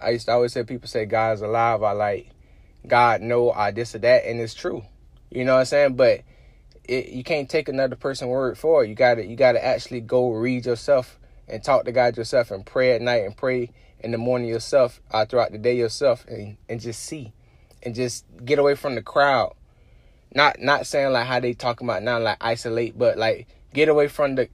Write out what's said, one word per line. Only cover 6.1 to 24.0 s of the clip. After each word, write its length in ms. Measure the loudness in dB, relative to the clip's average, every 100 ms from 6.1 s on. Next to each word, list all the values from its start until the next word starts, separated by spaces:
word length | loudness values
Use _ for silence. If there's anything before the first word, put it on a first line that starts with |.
| 4 -2 _ -20 -20 -20 -16
it, 240 | -6 -6 -6
you 160 | -8
can't 240 | -4 -4 -2
take 180 | -4 -2
another 280 | -2 -2 -2
person's 340 | -8 -6 -4
word 260 | -2 -2 -2
for 280 | 4 4
it. 40 | 4
You 60 |
gotta, 320 | 4 4 4 -2
you 100 | 2
gotta 260 | 4 4
actually 380 | 0 -2 -6 -10
go 300 | -2 0 2
read 340 | 0 -2 -2
yourself 540 | -4 -4 2 2 0 -10 -20 -20 -14
and 140 | -6
talk 220 | 0 0
to 80 | 2
God 240 | 0 0 0
yourself 360 | -2 0 0
and 120 | -6
pray 300 | -6 0 2
at 80 | 2
night 220 | 0 -2
and 120 | -2 -4
pray 340 | -4 -2 -4 _ _ _
in 120 | -8
the 60 | -4
morning 300 | -2 -2 -2
yourself, 540 | -6 0 2 2 -2 -4
uh, 160 | -2 0
throughout 260 | 0 0
the 60 | -2
day 180 | 0 0
yourself, 480 | 0 0 0 0 -6
and, 300 | -14 -14 -16 -12
and 120 | -10
just 220 | -10 -12
see 300 | -12 -14 -14 -20 _ _ _ _
and 120 | -10
just 300 | -6 -6 -6 -16 -12
get 140 | -2 2
away 180 | 4 2
from 180 | -4
the 80 | -8
crowd. 500 | -2 2 4 2 0 -6 _ _ _ -20 _ _ _
Not, 260 | 2 2 2
not 260 | 0 0 0
saying, 260 | 0 0
like, 140 | 0 0
how 140 | -2
they 120 | -2
talking 340 | -4 -4 -4 -4
about 160 | -4
now, 160 | -2 -2
like, 200 | -2 -2
isolate, 580 | -4 -4 -4 -4 -4 0
but, 200 | 0 2
like, 280 | 0 -2 -8 _ _
get 140 | 0 4
away 200 | 4